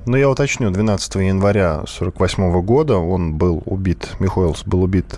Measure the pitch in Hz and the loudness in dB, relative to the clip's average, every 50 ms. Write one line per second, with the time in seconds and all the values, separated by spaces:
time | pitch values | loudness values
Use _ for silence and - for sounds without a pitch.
0 | - 120 120 135 139 139 131 - 143 139 - - 127 101 90 95 107 110 101 95 | -2 0 0 2 2 2 2 2 0 -2 -2 -2 -2 0 0 0 0 0 0 0
1 | - - - 95 95 95 98 95 98 101 101 104 95 85 78 73 - - - - | -2 -4 -2 -2 0 0 2 2 2 2 2 2 2 2 0 -2 -6 -8 -8 -6
2 | - 90 - - 95 90 - - 98 90 85 90 87 101 120 143 160 151 117 92 | -6 -4 -2 0 -2 0 0 0 0 2 2 2 2 2 2 2 2 2 2 0
3 | 82 87 95 92 87 80 78 76 90 90 85 76 - - 98 95 95 92 85 - | 2 0 0 0 -2 -2 -2 0 0 0 0 0 -4 -4 -4 -2 -2 -2 -2 -2
4 | - - - - 98 95 - 92 92 85 73 - - - - 90 92 90 95 92 | -4 -8 -4 -2 -2 0 0 2 2 0 0 -2 -4 -2 0 2 2 2 2 0
5 | 85 - - | 0 -2 -6